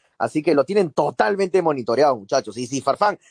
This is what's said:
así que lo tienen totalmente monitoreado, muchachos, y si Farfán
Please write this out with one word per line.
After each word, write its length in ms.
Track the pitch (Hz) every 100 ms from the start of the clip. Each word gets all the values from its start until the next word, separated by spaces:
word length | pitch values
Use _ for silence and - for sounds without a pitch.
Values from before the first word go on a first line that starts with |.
| _ _
así 260 | 117 156
que 120 | 151
lo 100 | 147
tienen 260 | 135 202 175
totalmente 720 | - 147 131 214 202 190 185
monitoreado, 560 | 165 143 113 117 147 123
muchachos, 400 | 98 139 110 107
y 120 | 123
si 120 | 135
Farfán 360 | 123 135 208 190 _